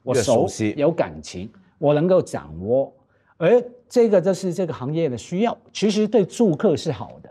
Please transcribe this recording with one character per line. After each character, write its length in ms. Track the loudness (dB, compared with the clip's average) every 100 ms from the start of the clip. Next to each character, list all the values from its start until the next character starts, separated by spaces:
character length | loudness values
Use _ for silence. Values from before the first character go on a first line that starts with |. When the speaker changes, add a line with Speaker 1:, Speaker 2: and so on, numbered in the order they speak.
Speaker 1:
我 120 | 0
熟， 40 | -2
Speaker 2:
越 60 |
熟 240 | 2 2 2
悉。 260 | -2 -4 0
Speaker 1:
有 140 | 0
感 220 | 0 -6 -6
情， 280 | -14 -12 -14 -16 _ _
我 160 | 0
能 140 | 2 2
够 140 | 2
掌 320 | 0 -10 -12 -10
握。 300 | -2 0 -2 _ _ _ _ _
而 240 | 2 2 2 -16 _
这 200 | 2 4
个 100 | 4
就 140 | 2
是 200 | -2 -4
这 120 | -4 -6
个 80 |
行 200 | -6 -6
业 140 | -2 -2
的 100 | -4
需 240 | -6 -2
要， 140 | -2 -2 _
其 200 | -2 0
实 160 | 2 2
对 180 | 2 2
住 300 | 2 0 2
客 200 | 0 0
是 160 | -4
好 280 | -8 -12 -18
的 80 | -20